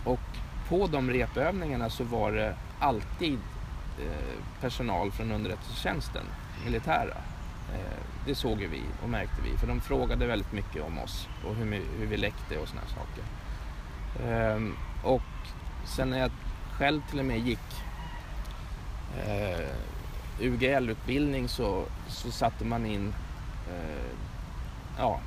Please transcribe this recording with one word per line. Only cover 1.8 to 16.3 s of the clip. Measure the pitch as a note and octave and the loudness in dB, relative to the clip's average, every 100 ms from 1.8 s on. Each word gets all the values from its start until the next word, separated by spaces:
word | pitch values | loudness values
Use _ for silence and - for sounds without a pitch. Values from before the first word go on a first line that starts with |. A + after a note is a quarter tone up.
| A#2 | 0
så | - | 0
var | A#2+ A#2 G#2 | 0 2 4
det | G#2+ G#2+ - - - | 4 2 0 -6 2
alltid, | C#3+ A2+ - - E3+ C3 - - - - - - | 4 4 0 0 2 2 -2 -6 -6 -4 -4 -4
eh, | D2 D2+ C2 A1+ - - | -4 -2 -4 -4 -6 -2
personal | B2+ A#2+ A#2+ F#2 G2+ | -2 0 2 2 2
från | - A2+ | 0 0
underrättelsetjänsten, | G#2+ G#2 F2+ - - - E3 - - - - - - - | 0 0 -2 -4 -2 0 0 -2 -4 -6 -6 -8 -6 0
militära. | A#2 D#3+ D#3+ A#2+ - - - - - - | 0 4 4 2 -2 -6 -6 -6 -6 -4
Eh, | - F#2+ - - - C3+ | -4 -2 -4 -6 -4 -2
det | C3+ | 2
såg | B2+ G#2+ | 2 2
ju | F#2+ | 0
vi | D2 A#1 - | -2 -4 -4
och | A2+ | -2
märkte | A#2 F#2 - - | 0 0 0 2
vi, | - | 2
för | A#2 | 4
de | B2 | 2
frågade | - C3+ B2 A#2+ A#2+ | 2 2 4 4 4
väldigt | A2+ F#2+ | 2 0
mycket | G#2 G2 D#2 | -2 -2 -2
om | D2+ D#2 | -2 -2
oss | A#1+ - - - - | -4 -4 -6 -4 -2
och | G#2+ | 0
hur | A2+ | 0
vi, | G#2 - - | 0 0 -2
hur | G#2+ | 0
vi | G#2 | 2
läckte | G2+ - - D2+ | 0 0 -4 -2
och | D#2 | -2
såna | - | -4
här | - | -4
saker. | - - - - - - - - - - - - - A#2+ | -4 -4 -6 -6 -6 -4 -4 -4 -6 -6 -6 -4 -2 2
Ehm, | A2+ A2+ G#2+ G#2+ - - - | 4 4 4 2 -2 -4 0
och | G2 B2+ - - - - - - - | 4 4 4 -6 -8 -8 -6 -6 -4
sen | - C3 | 0 2
när | B2+ | 4
jag | B2+ | 2